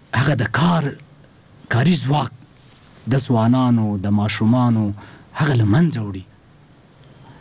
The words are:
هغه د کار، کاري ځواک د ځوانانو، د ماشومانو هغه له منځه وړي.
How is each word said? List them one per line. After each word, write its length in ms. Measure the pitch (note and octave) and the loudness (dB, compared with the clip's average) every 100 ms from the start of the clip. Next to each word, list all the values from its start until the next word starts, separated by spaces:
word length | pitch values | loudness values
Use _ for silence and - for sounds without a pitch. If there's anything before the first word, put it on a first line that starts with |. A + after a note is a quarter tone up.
| _ | _
هغه 200 | - C#3 | -2 0
د 80 | B2 | -2
کار، 400 | A2 B2+ F3 E3+ C#3+ - - - - _ _ - - | -2 0 0 0 -2 -8 -18 -20 -20 _ _ -20 -4
کاري 260 | A#2 D3 | 0 2
ځواک 360 | E3 A#2+ D3 - - - - - - - - A2 | 2 0 -2 -2 -10 -20 -20 -20 -20 -20 -14 -4
د 80 | C3+ | -2
ځوانانو، 840 | - A#2 A2+ B2+ B2 A#2 G#2+ G2+ | 0 2 2 2 2 2 0 -2
د 80 | G2 | -2
ماشومانو 840 | G#2 G#2 - A2 B2+ B2 A2+ G#2 G2+ - - - | 0 -2 0 2 2 2 2 -2 -6 -14 -20 -18
هغه 200 | - D3+ | -4 -2
له 100 | B2 | 0
منځه 340 | G#2+ A#2+ E3+ A#2 | 2 2 2 -2
وړي. 260 | G#2 F#2+ F#2 _ _ _ - - _ - - - - - | -8 -12 -16 _ _ _ -20 -20 _ -20 -20 -20 -20 -20